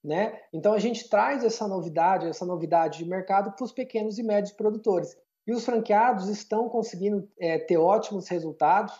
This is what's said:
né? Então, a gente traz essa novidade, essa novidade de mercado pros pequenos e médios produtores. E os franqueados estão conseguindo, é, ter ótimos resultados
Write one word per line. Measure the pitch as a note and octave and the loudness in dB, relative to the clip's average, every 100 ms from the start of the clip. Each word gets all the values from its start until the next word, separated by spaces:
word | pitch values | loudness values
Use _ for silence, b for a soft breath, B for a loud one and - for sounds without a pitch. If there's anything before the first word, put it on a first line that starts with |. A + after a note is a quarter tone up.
né? | D3 D#3+ G#3+ - - | -2 -2 -2 -6 -12
Então, | D#3+ G3+ | -2 2
a | G#3 | 2
gente | G#3+ A3+ - | 0 -4 0
traz | G#3 A#3+ C#4 | 2 2 2
essa | A#3 - G#3+ | -2 -2 -4
novidade, | F#3+ E3+ D#3+ E3+ F#3+ E3 | -4 -4 0 2 2 -2
essa | D#3+ F3+ | -6 -6
novidade | F3 D#3+ E3+ D#3+ D#3 | -4 2 2 2 -2
de | E3+ | -6
mercado | F#3 F#3 G3 G#3 | -6 0 0 0
pros | - A#3+ | -6 -10
pequenos | - B3 A3+ G#3+ G#3 | -8 -6 -4 -4 -4
e | |
médios | A3+ G#3 G3 | 0 0 0
produtores. | - G#3+ G#3+ A3 C4 - - _ _ - | -2 -2 0 0 0 -2 -12 _ _ -6
E | |
os | A#3 | -4
franqueados | A3+ A#3 G#3+ G#3 A#3+ G#3 F#3+ | 0 -2 2 4 4 2 -4
estão | G#3 - G#3+ A#3 | -6 -4 -2 0
conseguindo, | A#3 A3 F3 G3+ G3+ F3+ - | -2 -4 -4 -2 -2 -6 -6
é, | E3+ D#3+ | -2 -2
ter | - F3 | 2 4
ótimos | E3+ A3 A3 G3+ - | 6 4 0 -8 -6
resultados | F3 D#3+ D3+ D3+ F#3+ G#3 | -6 -6 0 4 4 2